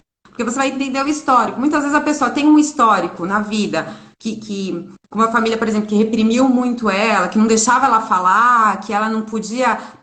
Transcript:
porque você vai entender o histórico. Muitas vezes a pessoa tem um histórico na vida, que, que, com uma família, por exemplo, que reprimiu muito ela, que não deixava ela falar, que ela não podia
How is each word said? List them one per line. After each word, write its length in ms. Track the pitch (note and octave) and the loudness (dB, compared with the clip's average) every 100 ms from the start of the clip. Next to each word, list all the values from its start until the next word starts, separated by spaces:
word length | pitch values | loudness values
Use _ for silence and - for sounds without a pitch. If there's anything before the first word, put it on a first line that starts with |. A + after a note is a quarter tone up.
| - _ | -8 _
porque 200 | _ - | _ -8
você 140 | A3+ C4+ | -4 -2
vai 120 | C4+ | -2
entender 340 | C4 C4+ C4 | -2 -4 -4
o 40 | C#4 | -2
histórico. 520 | D4 - B3 G#3+ A3+ | -4 0 0 0 -2
Muitas 220 | C#4+ D4 | -2 0
vezes 140 | C#4+ D4 | 0 0
a 60 | |
pessoa 280 | D4+ D4 A#3+ | 0 -2 -2
tem 180 | C#4+ D4 | 0 4
um 100 | D4+ | 6
histórico 680 | D4 - A3+ G3 F3 - F3 | 4 2 2 2 0 -6 -4
na 160 | G#3 | -2
vida, 520 | G#3 G#3+ F3+ D#3 - - - _ | -2 -2 -2 -2 -6 -10 -20 _
que, 160 | A3+ - | -10 -10
que, 540 | - G3 F#3+ E3+ - - _ | -8 -8 -6 -8 -10 -18 _
com 80 | G#3 | -2
uma 140 | A3+ | 0
família, 260 | A3+ A3+ A3 | 0 0 -2
por 80 | A3 | -2
exemplo, 220 | G#3+ G#3 | -2 0
que 80 | G#3 | 2
reprimiu 540 | A3 A3 A3 A#3+ C4 | 2 2 2 4 2
muito 400 | B3 B3 A#3 G#3+ | 2 0 -2 -2
ela, 400 | F#3+ A3+ G3+ F3+ | 0 0 0 0
que 80 | G#3+ | 2
não 100 | A3 | 2
deixava 380 | A3 - B3 C4 | 2 2 2 4
ela 160 | A3 | 2
falar, 800 | - F#3 F#3 G3+ A#3+ A#3+ G#3+ G3 | 2 0 2 4 4 4 2 0
que 100 | - | -4
ela 160 | G#3 A3 | -4 -2
não 140 | A3 | -4
podia 560 | G#3+ A3 G3 A#3+ B3 G#3+ - - | -6 -8 -6 -2 -2 -2 -6 -6